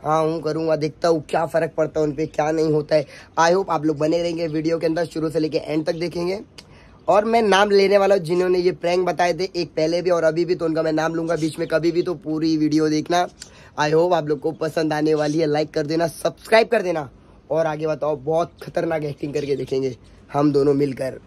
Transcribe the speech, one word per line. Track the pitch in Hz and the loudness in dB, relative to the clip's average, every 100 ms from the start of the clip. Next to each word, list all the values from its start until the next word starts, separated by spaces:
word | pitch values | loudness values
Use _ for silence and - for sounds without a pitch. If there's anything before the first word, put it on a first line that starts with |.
हाँ | 147 160 | 0 0
हूँ | 156 165 | 0 -2
करूंगा, | 156 156 160 156 | -4 -4 -2 -2
देखता | 151 - 170 | -2 -2 0
हूँ | 165 - | 0 0
क्या | 165 160 | -2 0
फ़र्क | 165 160 - | -2 -2 -2
पड़ता | 151 156 | -2 0
है | 156 | -2
उन | |
पे, | 139 156 | -2 -4
क्या | - 151 | -2 -2
नहीं | 160 160 | 0 2
होता | 151 147 156 | 0 2 0
है। | 139 - - - | 0 -12 -10 2
I | 165 | 4
hope | 185 190 | 4 0
आप | 160 | -2
लोग | 151 147 | -2 0
बने | 151 170 | 0 0
रहेंगे | 170 165 170 | -2 -4 -4
वीडियो | 156 156 165 | -2 -2 0
के | 165 | -2
अंदर, | 160 | -2
शुरू | 170 165 160 | -4 -4 -4
से | 156 | -2
लेके | 156 151 | -2 -4
एंड | 151 156 156 | -2 -4 -2
तक | |
देखेंगे। | 165 170 175 175 196 254 - - - - - - | -4 -6 -4 -4 -6 -10 -20 -20 -20 -20 -14 2
और | 185 | 2
मैं | 214 226 | 4 2
नाम | 220 190 208 | 4 4 6
लेने | 202 196 196 | 4 6 4
वाला | 196 | 4
हूँ, | 196 | 2
जिन्होंने | 160 180 180 180 | 2 0 2 2
ये | 180 | 0
prank | 151 175 180 180 | -2 -2 0 0
बताए | 165 175 | 0 0
थे, | 160 185 175 | 0 -4 -6
एक | 170 | -6
पहले | - 160 175 | -2 0 0
भी | 175 | 0
और | 170 | 2
अभी | 160 160 | 2 0
भी, | 170 | 0
तो | 175 | 0
उनका | 165 160 | 0 0
मैं | 160 | 0
नाम | 156 160 | 0 -2
लूँगा | 165 165 165 | -2 -2 -2
बीच | 156 147 | -2 -4
में | 165 | -2
कभी | 160 160 | 0 0
भी, | 165 | 0
तो | 180 | -2
पूरी | 160 151 156 160 156 | -4 -6 -2 0 2
वीडियो | 151 151 156 | 2 2 2
देखना। | 156 - 175 180 - - - - - | 0 0 0 0 -6 -20 -20 -16 -2
I | 151 | 2
hope | 156 175 | 2 4
आप | 170 151 | 2 0
लोग | 147 | -2
को | 160 | -4
पसंद | 156 156 160 156 | -4 -4 -2 -2
आने | 151 151 | 0 0
वाली | 156 151 151 | 2 0 0
है। | 156 | 0
like | 147 156 | 0 -2
कर | 156 147 | -4 -2
देना, | 165 165 | 0 -2
subscribe | - - - - 226 233 | -2 -6 -6 4 4 4
कर | 226 | 0
देना | 180 165 135 - - - _ | 0 -4 -6 -14 -20 -20 _
और | 156 160 | -2 -2
आगे | 151 156 | -2 -4
बताओ, | 147 147 151 | -4 -4 -4
बहुत | 131 160 165 - | -2 -2 -2 -6
खतरनाक | - - 165 160 | -8 -4 -2 -4
acting | 151 139 151 | -4 -8 -6
करके | 147 143 135 | -6 -4 -4
देखेंगे | 131 135 135 120 - - - | -2 -2 -4 -6 -18 -20 -8
हम | 143 151 | 0 2
दोनों | 143 139 | 4 4
मिलकर | 139 143 123 131 - | 2 0 -2 -8 -8